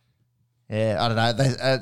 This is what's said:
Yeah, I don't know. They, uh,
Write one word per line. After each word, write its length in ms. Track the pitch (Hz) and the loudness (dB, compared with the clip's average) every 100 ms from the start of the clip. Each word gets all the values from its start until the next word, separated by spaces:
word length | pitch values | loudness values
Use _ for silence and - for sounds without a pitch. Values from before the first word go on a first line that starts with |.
| _ _ _ _ _ _ _ | _ _ _ _ _ _ _
Yeah, 340 | 107 110 98 | -2 0 0
I 60 | 117 | 0
don't 80 | 113 | 0
know. 160 | 117 | 0
They, 260 | 113 135 123 | 2 0 0
uh, 120 | 131 131 | 0 -2